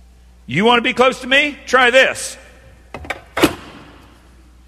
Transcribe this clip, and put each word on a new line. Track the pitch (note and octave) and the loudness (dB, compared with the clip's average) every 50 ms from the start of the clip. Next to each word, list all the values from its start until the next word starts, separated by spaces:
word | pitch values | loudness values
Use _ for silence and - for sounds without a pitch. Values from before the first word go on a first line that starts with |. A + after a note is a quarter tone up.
| - - _ _ - - - - - | -20 -20 _ _ -20 -20 -20 -20 -12
"You | - B2 D#3+ G#3 | -8 -4 0 2
want | A#3 A#3+ A#3+ | 2 2 2
to | |
be | A3+ B3+ A#3+ | 0 -2 0
close | A#3+ B3 C4 B3+ - | 0 0 0 0 -2
to | - B3 | -2 0
me? | C4 C#4 D4 D4 C#4 - - | 0 2 2 0 -4 -10 -6
Try | - - B3+ B3+ A#3+ | 0 2 2 4 4
this." | A#3+ C4 B3+ D#3+ A#2+ - - - - - - - - - - - - - - - - - - - - - - - - - - - - - - - - - - - - - - - - - _ - - - - - _ - - | 4 4 4 2 0 -6 -10 -12 -12 -16 -20 -20 -20 -20 -20 -20 -20 -20 -20 -18 -18 -16 -12 -14 -14 -14 -16 -14 -6 -2 -2 -2 -2 -4 -16 -20 -20 -20 -20 -20 -20 -20 -20 -20 -20 -20 _ -20 -20 -20 -20 -20 _ -20 -20